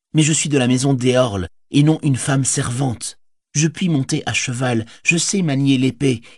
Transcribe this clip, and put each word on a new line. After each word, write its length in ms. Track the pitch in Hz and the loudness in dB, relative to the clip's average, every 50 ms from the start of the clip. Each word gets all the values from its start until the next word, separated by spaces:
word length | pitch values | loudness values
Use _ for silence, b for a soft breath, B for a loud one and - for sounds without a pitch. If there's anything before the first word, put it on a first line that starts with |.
| _ _ - | _ _ 0
Mais 100 | 156 156 | 0 2
je 100 | 143 160 | 2 2
suis 160 | - - 156 | -2 -2 0
de 80 | 143 | 0
la 100 | 135 123 | 0 2
maison 260 | 120 127 127 131 143 139 | 2 0 2 2 0 0
d'Éorl 560 | 123 123 131 123 127 127 120 101 95 90 - - _ _ - | 2 2 2 2 2 2 0 -2 -4 -6 -8 -10 _ _ -2
et 120 | - 139 147 | 2 4 4
non 160 | 156 160 - - | 4 4 2 2
une 120 | 151 135 | 0 0
femme 300 | 117 - - 139 135 131 | 0 0 -2 0 0 0
servante. 720 | - - 147 135 - 120 123 139 131 110 - - - - - _ _ _ _ _ _ - | -2 -2 -2 -4 -4 -4 -4 -4 -4 -4 -6 -10 -14 -14 -16 _ _ _ _ _ _ -2
Je 140 | 143 156 | 0 0
puis 220 | 160 - - 190 175 | 0 0 -2 -2 0
monter 340 | 156 135 135 - 160 143 - | 0 0 -2 -2 -4 -4 -4
à 80 | - 113 | -4 -4
cheval, 520 | - - - 120 120 135 - 120 113 104 B B B B | -4 -4 -4 -4 -4 -2 -2 -2 -2 -4 B B B B
je 140 | - 170 | -2 0
sais 240 | 165 - - - 196 | 0 0 -2 -2 -2
manier 360 | 180 151 135 135 139 135 135 | 0 0 0 0 2 2 2
l'épée, 440 | 127 131 131 123 - 143 139 127 110 B B B | 2 2 0 0 0 -2 -2 -2 -2 B B B